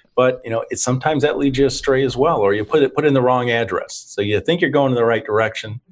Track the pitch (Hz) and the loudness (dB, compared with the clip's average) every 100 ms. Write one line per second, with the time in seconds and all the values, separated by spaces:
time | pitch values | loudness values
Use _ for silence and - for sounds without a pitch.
0 | _ - 127 127 117 113 - 117 123 131 | _ 0 2 0 -4 -6 -4 -6 -2 -2
1 | 156 151 147 - 143 135 135 - - 131 | 0 0 0 0 0 2 0 0 0 0
2 | 135 120 151 147 98 104 101 156 135 - | 0 0 0 2 2 0 0 2 2 2
3 | 147 139 123 127 120 117 113 90 - - | 2 2 2 2 0 -2 -2 -4 -6 -16
4 | - - 104 104 - 175 165 143 139 120 | -12 -6 -2 -2 0 0 0 2 2 2
5 | 117 113 110 107 110 - 107 110 _ | 2 0 0 0 0 -4 -12 -12 _